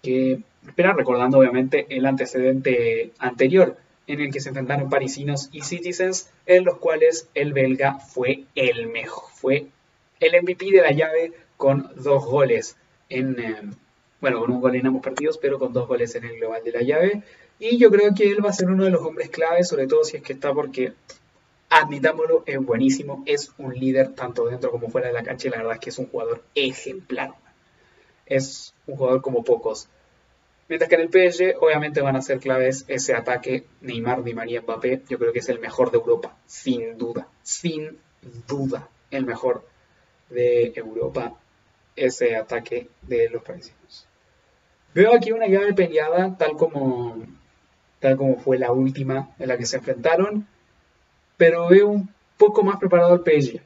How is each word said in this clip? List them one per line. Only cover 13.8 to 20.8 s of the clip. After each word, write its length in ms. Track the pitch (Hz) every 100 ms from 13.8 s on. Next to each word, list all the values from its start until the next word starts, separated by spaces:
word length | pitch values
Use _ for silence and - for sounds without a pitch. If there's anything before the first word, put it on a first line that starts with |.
| _ _ _ _
bueno, 180 | 139 120
con 140 | 117
un 80 | 123
gol 160 | 127 127
en 100 | 131
ambos 160 | 131
partidos, 360 | 135 131 151 156
pero 200 | 143 135
con 140 | 127
dos 160 | 120 120
goles 260 | 123 117
en 100 | 117
el 120 | 117 113
global 260 | 113 113
de 100 | 113
la 100 | 120
llave. 400 | 123 151 185 208 - _ _ _
Y 200 | 220 240
yo 120 | 240
creo 240 | 202 208
que 160 | 196 208
él 140 | 202
va 60 | 208
a 20 |
ser 180 | 196 185
uno 140 | 190
de 60 | 190
los 120 | 170
hombres 260 | 160 160 -
clave, 360 | - 160 170
sobre 240 | 175 151 135
todo 160 | 156
si 120 | 156 147
es 60 |
que 120 | -
está, 200 | 135 147
porque, 380 | 139 135 131